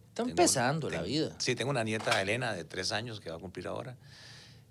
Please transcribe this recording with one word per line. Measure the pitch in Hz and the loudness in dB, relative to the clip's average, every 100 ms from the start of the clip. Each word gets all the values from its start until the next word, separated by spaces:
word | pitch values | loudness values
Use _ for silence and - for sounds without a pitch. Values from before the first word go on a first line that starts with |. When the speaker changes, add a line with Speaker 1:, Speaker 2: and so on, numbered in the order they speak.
| - | -10
Speaker 1:
Está | - | -4
Speaker 2:
Tengo | 247 | 0
Speaker 1:
empezando | 170 - 135 120 160 117 | 6 6 6 4 2 0
la | 78 | -2
Speaker 2:
ten-, | 92 | 0
Speaker 1:
vida. | 147 135 - | 0 0 -2
Speaker 2:
sí, | - | -2
tengo | 120 131 | 0 0
una | 135 | 0
nieta, | 110 110 127 113 | 0 0 2 2
Elena, | 98 120 123 | 2 0 0
de | 95 | -2
tres | 80 90 90 | -4 -4 -2
años, | 107 120 107 | -2 -4 -8
que | 87 | -8
va | 82 | -8
a | |
cumplir | 90 90 92 | -8 -8 -6
ahora. | 95 123 127 - - - - - - - | -6 -8 -12 -16 -20 -18 -18 -20 -20 -14